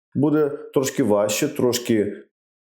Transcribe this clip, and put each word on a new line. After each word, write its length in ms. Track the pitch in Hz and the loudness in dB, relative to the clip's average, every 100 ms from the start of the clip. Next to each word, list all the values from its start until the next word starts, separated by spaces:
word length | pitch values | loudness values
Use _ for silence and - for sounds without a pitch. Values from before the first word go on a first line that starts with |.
| _ 127 | _ 0
буде 360 | 147 151 147 143 - | 2 2 0 -2 -4
трошки 300 | - 127 - | -2 -2 0
важче, 440 | 123 101 104 - 147 | 2 2 2 0 -4
трошки 680 | - 123 113 - 113 98 - - _ _ _ | 0 0 0 0 0 0 -6 -16 _ _ _